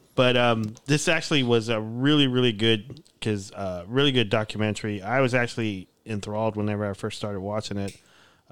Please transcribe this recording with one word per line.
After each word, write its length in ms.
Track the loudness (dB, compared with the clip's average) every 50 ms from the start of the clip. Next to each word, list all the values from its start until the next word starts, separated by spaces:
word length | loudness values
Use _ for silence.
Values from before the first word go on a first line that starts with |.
| _ _ _
but, 220 | 2 4 4 4
um, 380 | 4 4 4 2 2 0 -4 -8 -8 _
this 220 | 0 0 2 2
actually 340 | 0 0 0 0 0 0 2 4
was 240 | 4 4 2 2 0
a 100 | -2 -2
really, 460 | -4 -6 -4 0 2 4 4 6 4
really 240 | 4 4 4 4 2 2
good, 480 | 4 4 4 4 2 0 -8 -16 -18 -20 _ _ _
'cause, 320 | -2 -2 -2 -2 -4 -8 -10
uh, 300 | -8 -6 -6 -6 -8 -8
really 240 | -2 0 2 2 4
good 180 | 2 2 2 2
documentary. 720 | 0 0 0 -2 -4 -2 -2 -2 -2 -2 -4 -6 -6 -6
I 200 | -4 -2 0 2
was 120 | 2 2 2
actually 540 | 0 -2 -2 -2 -4 -4 -4 -4 -6 -10 -14 _ _ _
enthralled 500 | -8 -8 -6 -6 -6 -4 -2 -2 0 0
whenever 340 | -2 -2 -2 -2 -2 -4 -4
I 40 | -6
first 240 | -6 -8 -8 -8
started 220 | -8 -8 -8 -6 -6
watching 380 | -6 -6 -6 -6 -6 -6 -6
it. 200 | -6 -6 -6 -8 -12 _ _ _ _ _ _ _ _ _ _